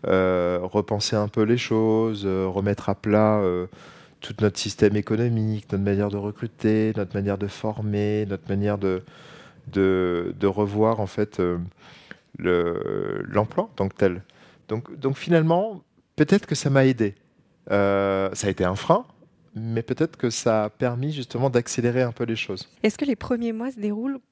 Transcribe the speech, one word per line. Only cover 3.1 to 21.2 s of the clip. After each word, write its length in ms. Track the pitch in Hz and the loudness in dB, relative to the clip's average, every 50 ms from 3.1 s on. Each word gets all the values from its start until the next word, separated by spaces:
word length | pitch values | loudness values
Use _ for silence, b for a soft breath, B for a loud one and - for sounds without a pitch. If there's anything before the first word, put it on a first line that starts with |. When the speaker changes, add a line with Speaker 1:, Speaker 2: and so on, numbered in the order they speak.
| 104 107 107 107 107 107 | 4 6 6 6 4 4
Speaker 1:
euh, 280 | 101 92 90 90 90 92 B B B B B B B B B _ | 2 2 0 0 -4 -6 B B B B B B B B B _
tout 140 | - - 110 - 110 | -14 -14 -4 2 2
notre 160 | 104 98 - | 2 2 0
système 380 | - 104 - - - 104 98 | -6 -6 0 4 4 4 4
économique, 760 | 107 101 - 110 107 117 123 117 110 107 110 110 107 104 _ - | 2 -2 -2 -2 0 0 0 0 0 0 -2 -2 -4 -4 _ -4
notre 120 | 98 98 | 0 0
manière 260 | 101 101 98 104 101 | 2 2 2 0 0
de 80 | 101 101 | -2 -4
recruter, 720 | 98 104 107 - - 113 - _ - 110 107 110 110 110 107 | -4 -6 -8 -8 -10 -12 -10 _ 0 2 2 4 2 0 0
notre 200 | 110 101 90 - | -2 -6 -4 -4
manière 240 | 101 98 101 98 95 | -4 -2 -2 -2 -2
de 80 | 101 | -4
former, 800 | 101 - - - 110 107 - 107 107 104 104 104 104 107 107 107 | -6 -8 -6 -6 -6 -4 -4 -4 -2 -2 0 0 0 0 -2 -2
notre 200 | 98 98 92 - - | -4 -6 -8 -4 -4
manière 260 | 101 98 101 104 104 | -2 0 0 0 0
de, 260 | 101 98 95 92 92 - B B B B B B B B B B B B - - | 0 0 0 0 -2 -4 B B B B B B B B B B B B -4 0
de, 600 | 98 95 95 95 92 92 90 87 87 87 92 92 95 | 2 4 4 4 2 2 0 0 -2 -2 -4 -6 0
de 80 | 101 | 0
revoir, 540 | 98 95 104 104 101 101 104 110 110 117 110 | 0 2 2 0 0 2 2 2 2 2 0
en 60 | 104 | -2
fait, 340 | 95 - - 104 - - - | -6 -2 -4 -4 -4 0 -2
euh, 160 | 90 87 87 87 87 90 _ B B B B B B B B B B B _ | 0 0 0 -2 -6 -8 _ B B B B B B B B B B B _
le, 880 | - - 92 90 87 85 85 85 - - - 50 50 50 50 50 50 50 | -4 0 2 2 2 2 0 -2 -4 -4 -4 -4 -4 -4 -4 -6 -6 -8
l'emploi 380 | 50 - 104 107 - - - 202 | -2 0 0 0 0 -2 -4 -4
en 100 | 220 175 | -4 -4
tant 140 | - 101 95 | -4 -4 -4
que 80 | - | 0
tel. 260 | - 104 95 90 87 95 b b b b b b b b _ | 2 2 2 2 0 -8 b b b b b b b b _
Donc, 260 | 110 117 131 - - 160 | -8 -8 -8 -10 -16 -6
donc 180 | 135 135 135 | -4 -4 -4
finalement, 680 | - - - 175 165 156 160 165 175 202 226 208 175 _ _ _ _ _ _ _ | -4 -2 2 2 4 4 4 2 2 0 -4 -8 -12 _ _ _ _ _ _ _
peut-être 300 | - 156 - - 208 - | 0 4 4 4 2 2
que 100 | - 160 | 0 -4
ça 140 | - - 147 | -2 0 2
m'a 160 | 135 139 135 | 4 6 6
aidé. 300 | 135 127 113 113 101 98 _ _ _ _ _ _ _ _ _ _ - | 6 4 2 0 -2 -2 _ _ _ _ _ _ _ _ _ _ -2
Euh, 580 | 98 101 101 98 98 98 98 98 98 95 98 98 98 | 0 2 2 4 2 2 2 2 2 0 0 -2 -2
ça 140 | - - 101 | -2 -2 -2
a 20 | |
été 140 | 92 - 95 | 0 2 0
un 100 | 90 95 | 0 0
frein, 320 | 98 - - 165 208 254 - - _ - _ _ _ _ _ _ | -2 2 4 4 4 2 -4 -18 _ -20 _ _ _ _ _ _
mais 260 | 107 110 113 113 113 | -8 -6 -4 -4 -4
peut-être 380 | 113 - 131 - 156 165 - - | -2 -4 -2 -2 -2 -4 -2 -2
que 100 | - 120 | -2 -2
ça 360 | 107 - - 120 110 110 107 | -2 0 0 2 2 2 2
a 40 | 107 | 0
permis 420 | _ _ 131 123 120 120 131 147 | _ _ -4 -2 -2 -2 -4 -4
justement 380 | 156 147 | -4 -6